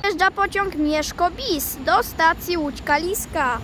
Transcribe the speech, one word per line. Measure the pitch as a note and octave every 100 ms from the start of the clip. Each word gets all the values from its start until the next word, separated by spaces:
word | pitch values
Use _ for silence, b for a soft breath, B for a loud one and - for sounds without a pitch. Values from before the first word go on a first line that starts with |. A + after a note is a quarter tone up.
Wjeżdża | G4 E4 F#4+
pociąg | G4 G4 G4 G4
Mieszko | E4 D4+ D4+ D4 - F4
Bis | F4 C5 D#4 - -
do | C4 F#4+
stacji | A#4+ - E4 E4+ - F4
Łódź | D4 C#4
Kaliska | - D4 F4 G#4 - E4 C4 A#3